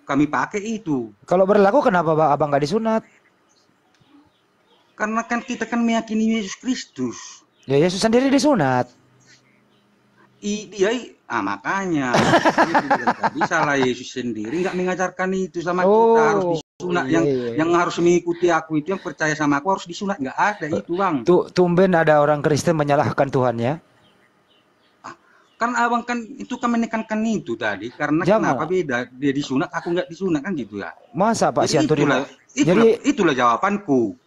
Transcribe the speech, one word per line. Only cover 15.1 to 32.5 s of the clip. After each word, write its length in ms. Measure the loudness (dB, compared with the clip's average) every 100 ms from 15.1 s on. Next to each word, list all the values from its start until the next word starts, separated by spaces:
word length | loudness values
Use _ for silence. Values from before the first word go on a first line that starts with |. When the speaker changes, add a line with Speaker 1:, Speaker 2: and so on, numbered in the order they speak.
| -4 -4
Speaker 1:
itu 280 | -4 -6 -6
sama 220 | -4 0
Speaker 2:
Oh, 300 | 2 4 4
Speaker 1:
kita. 80 | 4
Harus 220 | 4 2 0 -4 -6
disunat. 320 | -10 -4 -2
Speaker 2:
iya, 80 | 0
Speaker 1:
Yang, 140 | 2 2
Speaker 2:
iya, 80 | 0
iya. 160 | -2 -2
Speaker 1:
yang 140 | 0
harus 220 | 0 0 0
mengikuti 500 | 2 2 0 0 0
aku 220 | 0 -2 -4
itu, 120 | -4
yang 120 | -6
percaya 320 | -8 -4 -2
sama 240 | 0 0 0
aku 100 | 0
harus 140 | -4 -6
disunat. 320 | -8 -6 -6
Nggak 200 | -6 -2
ada 260 | -2 -2 -6
itu, 220 | -6 -4
Bang. 280 | -2 0 0
Speaker 2:
Tu-, 240 | 2 2 2
tumben 400 | 0 2 4 4
ada 260 | 4 4 4
orang 240 | 4 2
Kristen 320 | 2 0 2
menyalahkan 540 | 0 2 2 2 0 0
Tuhan, 280 | 2 0 0
ya? 160 | -2 -4 -8 _ _ _ _ _ _ _ _ _ _ _
Speaker 1:
Ah, 140 | -20 -20 _ _ _ -6
kan 180 | -4
Abang 280 | 0 0 -2
kan, 160 | -4 -8 -8
itu 220 | -14 -12 -6
kan 140 | -2
menekankan 500 | 0 -2 -4 -4 -4
itu 300 | -2 -2 -4
tadi. 360 | -4 -4 -4 -8
Karena 300 | -6 -2 0
Speaker 2:
Jangan. 300 | 2 0 0 -2
Speaker 1:
kenapa 100 | -2
beda? 320 | -2 -2 -4 -6
Dia 200 | -4 -2
disunat, 380 | -2 -2 -2 -2
aku 180 | -4 -4
nggak 160 | -2 -4
disunat, 340 | -6 -2 -2
kan 120 | -2
gitu 240 | -6 -6 -10
ya. 120 | -10 -14 -10
Speaker 2:
Masa, 380 | -2 0 2 0
Pak 160 | 0 0
Speaker 1:
Jadi 40 |
Speaker 2:
Sianturi, 300 | 2 2 2
Speaker 1:
itulah, 140 | 2 0
Speaker 2:
Pak? 100 | -2 -10 _